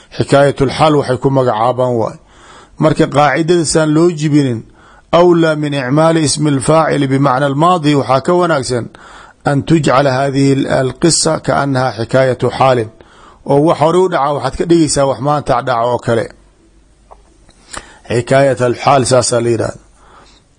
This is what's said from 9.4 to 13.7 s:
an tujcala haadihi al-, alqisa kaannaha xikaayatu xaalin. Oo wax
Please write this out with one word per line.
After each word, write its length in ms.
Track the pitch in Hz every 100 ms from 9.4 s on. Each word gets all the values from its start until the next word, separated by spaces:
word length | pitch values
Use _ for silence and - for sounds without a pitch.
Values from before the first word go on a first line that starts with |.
| 143
an 120 | 139
tujcala 480 | 131 165 135 127 143
haadihi 380 | 127 139 135 139
al-, 140 | 135 135 135
alqisa 540 | 131 123 170 - 160 156
kaannaha 500 | - 151 139 131 131
xikaayatu 560 | 113 113 131 131 120 123
xaalin. 400 | - 131 127 104 - - - - - -
Oo 140 | 143
wax 120 | 160